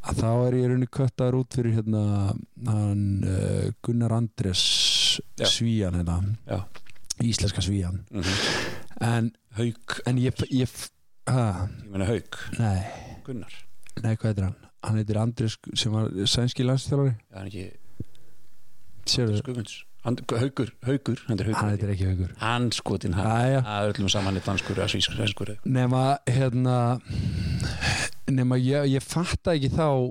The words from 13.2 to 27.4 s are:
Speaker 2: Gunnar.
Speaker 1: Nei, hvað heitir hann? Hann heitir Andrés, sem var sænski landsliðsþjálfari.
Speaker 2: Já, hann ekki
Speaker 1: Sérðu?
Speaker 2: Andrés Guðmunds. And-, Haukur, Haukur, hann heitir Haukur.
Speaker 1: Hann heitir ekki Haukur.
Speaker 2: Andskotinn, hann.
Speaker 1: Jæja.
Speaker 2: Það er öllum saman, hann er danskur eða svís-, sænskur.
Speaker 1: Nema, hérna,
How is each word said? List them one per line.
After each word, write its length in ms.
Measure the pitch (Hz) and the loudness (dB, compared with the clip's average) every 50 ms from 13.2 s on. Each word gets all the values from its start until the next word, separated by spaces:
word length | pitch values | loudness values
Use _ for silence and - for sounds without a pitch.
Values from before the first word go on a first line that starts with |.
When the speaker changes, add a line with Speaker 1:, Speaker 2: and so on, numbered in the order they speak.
| - | -10
Speaker 2:
Gunnar. 260 | - 98 - - - - - - - - - - - - | -10 -8 -8 -8 -8 -8 -8 -8 -8 -8 -8 -8 -8 -8
Speaker 1:
Nei, 200 | - 113 113 110 | -4 -2 -2 0
hvað 160 | - - 113 | 0 0 0
heitir 140 | 104 98 98 | 0 2 0
hann? 120 | 92 - - - - - - | 0 -2 -6 -14 -20 -16 -8
Hann 140 | - - 107 | -2 0 0
heitir 200 | 110 107 104 107 | 2 2 2 2
Andrés, 400 | 107 110 117 117 - 113 110 - - - - | 2 2 0 0 0 -2 -2 -2 -6 -12 -6
sem 180 | - 113 - 113 | -4 -2 0 0
var 180 | 104 110 110 - | 2 2 0 0
sænski 520 | - 92 101 - - - 117 123 - - | 0 0 0 2 2 2 0 0 0 0
landsliðsþjálfari. 520 | 127 123 131 131 - - 147 139 139 135 120 107 | 0 2 2 0 0 0 0 2 2 2 0 -2
Speaker 2:
Já, 180 | - _ 101 95 | -8 _ -14 -10
hann 80 | 98 95 | -10 -8
ekki 240 | 101 92 95 92 - - - - - - - - - - - - - - - - - - - - - - - - - - - | -8 -8 -10 -10 -10 -10 -8 -8 -6 -6 -6 -6 -6 -8 -8 -8 -8 -8 -8 -8 -8 -8 -8 -8 -8 -8 -8 -8 -10 -6 -2
Speaker 1:
Sérðu? 260 | - - - 123 110 | 0 0 2 2 2
Speaker 2:
Andrés 100 | 104 104 | 2 0
Guðmunds. 340 | - - 123 120 107 - - - - - - - - | -2 -2 -6 -6 -6 -8 -10 -14 -14 -16 -14 -6 -2
And-, 160 | 117 123 - 127 - | -2 -2 -2 -2 -2
Haukur, 400 | 127 117 123 139 - - 123 - - - - | 0 0 0 0 0 -2 -4 -4 -6 -8 -2
Haukur, 320 | 123 139 135 - - 113 - - | -2 -2 -2 0 -2 -4 -4 -2
hann 140 | - 117 98 | -2 -2 0
heitir 100 | 110 104 | 0 0
Haukur. 100 | 107 - | 0 0
Speaker 1:
Hann 120 | 107 104 | 0 0
heitir 180 | 104 98 107 101 | 0 0 0 -2
ekki 160 | 101 90 95 | 0 0 0
Haukur. 280 | 95 95 87 92 87 - - | 0 2 0 -2 -4 -4 -4
Speaker 2:
Andskotinn, 760 | 110 110 120 120 123 117 - - - - 98 90 - 101 87 | -2 0 0 2 0 0 0 -2 -2 -2 -2 0 0 0 0
hann. 120 | 95 98 | 2 2
Speaker 1:
Jæja. 360 | 110 113 117 120 131 135 135 127 | 2 2 2 2 4 2 2 0
Speaker 2:
Það 220 | 107 104 104 104 104 | 0 0 0 0 0
er 40 | |
öllum 180 | 101 - 101 92 | 0 0 0 0
saman, 160 | - 104 98 | 2 2 2
hann 100 | 95 98 | 0 0
er 80 | 92 - | 0 -2
danskur 300 | 110 98 95 - - 98 | -2 -2 -2 -2 -2 -2
eða 100 | 95 95 | -2 0
svís-, 220 | 104 - 98 95 - | 0 0 -2 -2 -2
sænskur. 460 | - - 107 101 - - 98 101 107 104 - | -2 -2 -2 -2 -2 -4 -6 -6 -6 -6 -2
Speaker 1:
Nema, 540 | - 131 127 123 123 123 127 131 135 139 - _ | 0 2 2 2 2 2 2 4 2 2 2 _
hérna, 720 | - 123 135 135 131 120 127 127 127 127 123 120 120 127 123 - - - - - - - - | 0 2 2 2 2 2 2 2 4 4 4 4 2 2 0 -4 -4 -4 -2 0 0 -2 -2